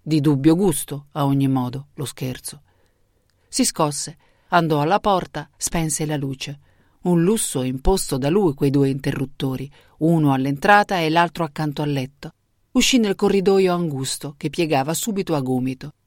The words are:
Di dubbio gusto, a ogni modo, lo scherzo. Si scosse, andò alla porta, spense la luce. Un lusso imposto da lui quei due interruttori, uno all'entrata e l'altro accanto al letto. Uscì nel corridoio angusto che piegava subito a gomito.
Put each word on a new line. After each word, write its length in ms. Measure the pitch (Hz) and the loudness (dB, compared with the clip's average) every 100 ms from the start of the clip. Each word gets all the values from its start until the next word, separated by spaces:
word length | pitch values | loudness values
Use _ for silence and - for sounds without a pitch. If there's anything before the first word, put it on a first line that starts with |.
Di 200 | - 156 | 0 0
dubbio 340 | 143 143 143 | 2 2 4
gusto, 540 | 165 202 151 - 143 - | 4 2 0 -6 -12 -12
a 140 | - 139 | -4 0
ogni 220 | 139 139 | 2 2
modo, 400 | 131 123 120 139 | 0 -2 -8 -14
lo 120 | - 135 | -12 -12
scherzo. 560 | - 131 123 - 147 _ _ _ _ _ _ _ _ _ | -10 -10 -10 -14 -18 _ _ _ _ _ _ _ _ _
Si 160 | - | -2
scosse, 520 | 254 - 156 143 - 160 _ _ _ | -2 0 -2 -2 -10 -14 _ _ _
andò 320 | 180 165 151 | 0 2 0
alla 180 | 147 202 | 2 0
porta, 520 | 214 190 175 - 147 _ | 2 0 -2 -12 -16 _
spense 500 | - 175 160 - 151 | -6 -4 -4 -4 -4
la 100 | 151 | -4
luce. 440 | 139 131 - 147 _ _ _ _ | -6 -8 -12 -14 _ _ _ _
Un 200 | 180 175 | 0 2
lusso 400 | 170 220 - 139 | 4 2 -2 -4
imposto 540 | 127 131 - 190 - 139 | -4 0 2 2 0 -2
da 140 | 143 | 0
lui 240 | 180 196 | 2 0
quei 160 | 139 143 | 0 0
due 180 | 139 139 | 2 2
interruttori, 840 | 139 143 139 135 - 135 131 131 - _ _ | 0 -4 -4 -6 -6 -6 -6 -10 -16 _ _
uno 340 | 156 170 151 | 0 2 4
all'entrata 680 | 131 135 143 165 208 202 190 | 2 0 -2 4 4 4 0
e 100 | 160 | 0
l'altro 340 | 160 175 - | 2 0 -2
accanto 380 | 165 - 156 139 | -8 -4 -6 -4
al 80 | 147 | -4
letto. 400 | 143 127 _ 156 _ _ _ _ | -4 -6 _ -20 _ _ _ _
Uscì 260 | 262 233 262 | 0 2 4
nel 160 | 214 | 2
corridoio 600 | 190 202 196 190 196 190 | 2 2 4 4 4 4
angusto 600 | 175 170 139 131 - 139 139 | 2 -2 -4 -6 -8 -10 -8
che 120 | 156 | -8
piegava 460 | 147 165 147 135 | -4 0 0 0
subito 400 | 160 - 202 180 | -4 -4 -4 -2
a 60 | 156 | -2
gomito. 540 | 127 131 127 131 147 - | 0 0 -2 -6 -12 -18